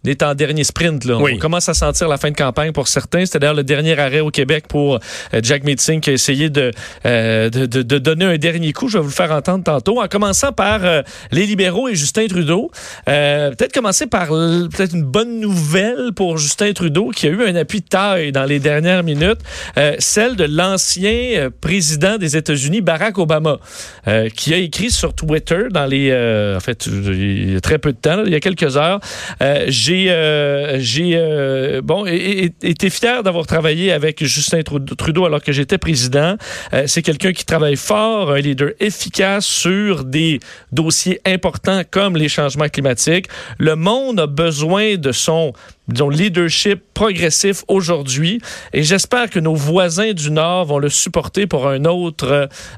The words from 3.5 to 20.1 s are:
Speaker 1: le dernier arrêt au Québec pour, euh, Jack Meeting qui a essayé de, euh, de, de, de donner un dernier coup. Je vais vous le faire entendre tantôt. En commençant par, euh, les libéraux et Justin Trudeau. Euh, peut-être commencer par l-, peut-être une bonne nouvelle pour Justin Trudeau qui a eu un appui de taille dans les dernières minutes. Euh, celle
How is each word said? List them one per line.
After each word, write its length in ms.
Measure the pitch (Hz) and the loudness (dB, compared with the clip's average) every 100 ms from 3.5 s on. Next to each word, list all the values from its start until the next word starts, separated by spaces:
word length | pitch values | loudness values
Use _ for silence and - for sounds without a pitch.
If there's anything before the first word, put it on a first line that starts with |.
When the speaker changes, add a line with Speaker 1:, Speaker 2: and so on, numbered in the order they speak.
| 151 | 0
Speaker 1:
le 80 | |
dernier 340 | 139 147 160 147 | 0 0 2 2
arrêt 220 | 139 147 | 2 2
au 100 | 151 | 0
Québec 360 | 147 131 156 - | 0 0 0 0
pour, 320 | 147 143 120 - - - | 0 2 0 -4 -14 -2
euh, 60 | 113 | -2
Jack 220 | 113 143 | 2 0
Meeting 360 | 143 135 - 160 | 0 0 0 0
qui 100 | 147 | 2
a 20 | |
essayé 360 | 131 - 135 160 | 0 2 0 0
de, 220 | 143 127 - - - 120 | 0 0 -4 -16 -4 0
euh, 440 | 117 113 113 113 | 2 2 2 0
de, 160 | 123 131 | 0 0
de, 160 | 131 | 0
de 160 | 120 143 | 2 2
donner 260 | 127 160 | 2 2
un 120 | 190 160 | 2 2
dernier 360 | 165 165 160 | 0 0 -2
coup. 140 | - 262 | -2 -2
Je 120 | 208 | 0
vais 40 | |
vous 60 | 143 | 0
le 40 | |
faire 200 | 139 170 | 0 0
entendre 320 | 151 156 185 | 0 0 0
tantôt. 360 | 170 147 151 240 | 0 0 0 0
En 60 | 196 | 0
commençant 460 | 208 208 190 277 | 0 0 2 0
par, 320 | 233 202 214 | 0 0 2
euh, 180 | 180 160 - - - | 2 0 -2 -14 -2
les 120 | 143 | 0
libéraux 440 | 208 202 185 180 262 | 0 2 0 0 -2
et 80 | 185 | -2
Justin 320 | 143 214 220 | -2 0 0
Trudeau. 420 | 180 151 175 302 - - - - | 0 0 0 -2 -10 -16 -8 0
Euh, 420 | 143 147 147 147 | 2 2 2 0
peut-être 220 | - 233 | 0 -2
commencer 340 | 285 220 185 285 | 0 0 0 0
par 220 | 208 165 | -2 0
l-, 400 | 160 165 170 175 | 2 2 2 0
peut-être 220 | 160 185 | -2 0
une 80 | 170 | 0
bonne 380 | 139 165 233 233 | 0 0 0 -2
nouvelle 680 | 214 180 151 185 208 247 247 | 0 0 2 2 0 -2 -4
pour 240 | 190 185 160 | -2 -2 0
Justin 340 | 147 - 208 | -2 0 0
Trudeau 360 | 202 175 147 240 | 0 0 0 -2
qui 180 | 220 151 | 0 0
a 40 | |
eu 120 | 190 | 2
un 140 | 226 175 | 0 0
appui 240 | 151 214 | -2 -4
de 80 | - | 0
taille 420 | 190 202 185 151 | 0 2 0 0
dans 140 | 135 | 0
les 160 | 135 143 | 0 2
dernières 420 | 147 147 165 185 | 2 2 2 2
minutes. 380 | 170 147 180 233 - - - - | 2 2 2 0 -4 -12 -6 0
Euh, 200 | 147 - | 0 2
celle 380 | - | 0